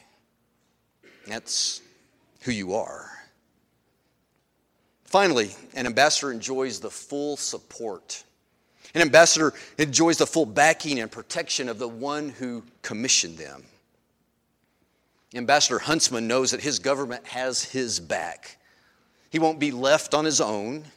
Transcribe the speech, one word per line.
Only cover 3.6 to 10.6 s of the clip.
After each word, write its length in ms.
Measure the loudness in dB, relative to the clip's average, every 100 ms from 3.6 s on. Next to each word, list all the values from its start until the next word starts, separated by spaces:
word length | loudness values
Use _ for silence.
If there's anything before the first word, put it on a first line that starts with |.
| _ _ _ _ _ _ _ _ _ _ _ _ _ _ 0
Finally, 460 | 4 4 4 0 -6 -12 -6
an 100 | -2
ambassador 460 | 4 4 4 -2
enjoys 480 | -6 -6 -4 -4 -6
the 100 | -12
full 480 | -14 -8 -6 -6 -6
support 840 | -8 -8 -14 -12 -10 -10 -12 -16 -16 _ _ _ _ _ -2
an 80 | 2
ambassador 520 | 8 10 8 6 2 -2 -8 -2
enjoys 400 | 0 4 4 4
the 100 | 2
full 180 | 0 0
backing 540 | 4